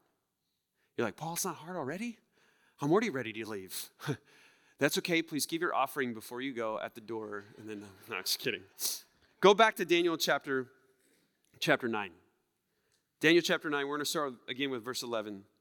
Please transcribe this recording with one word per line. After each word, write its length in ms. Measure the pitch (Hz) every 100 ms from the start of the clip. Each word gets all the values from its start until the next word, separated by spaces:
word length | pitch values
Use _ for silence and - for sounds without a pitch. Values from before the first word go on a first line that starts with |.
| _ _ _ _ _ _ _ _ _ -
You're 120 | 117
like, 80 | -
"Paul, 180 | 156
it's 120 | 170 196
not 100 | 147
hard 200 | 156 180
already? 420 | 131 180 240 226 _ _ _ _ _ -
I'm 120 | 143
already 180 | 185 220
ready 240 | 135 110
to 160 | 107 107
leave." 400 | 104 92 - - _ -
<laughs> 100 | 135 _ - - _ _ _
That's 180 | 143 190
okay. 220 | 180 165
Please 240 | 160 151 -
give 160 | 165
your 120 | 165
offering 400 | 110 135 147 123
before 280 | 110 - 123
you 120 | 135
go 260 | 117 110 110
at 140 | 110
the 80 | -
door. 440 | 110 113 104 104 104 -
And 100 | 107
then, 120 | 104
no, 360 | 101 95 - 98
no, 60 |
just 180 | - -
kidding. 220 | 131 - 95 - - - - _ _ _
Go 120 | 185
back 220 | 208 220 -
to 80 | 175
Daniel 320 | 170 175 160
chapter 500 | - 143 147 135 123 _ _ _ _ _ _ _ _ _
chapter 280 | - 135 123
nine. 240 | 110 98 85 _ _ _ _ _ _ _ _ _ _
Daniel 200 | 151 170
chapter 280 | 165 170 160
nine, 180 | 143 139
we're 100 | 147
gonna 80 | 143
start 280 | 170 143 117 -
again 220 | 123 139
with 120 | 127
verse 200 | 113 120
eleven. 400 | 123 113 107 98 101 _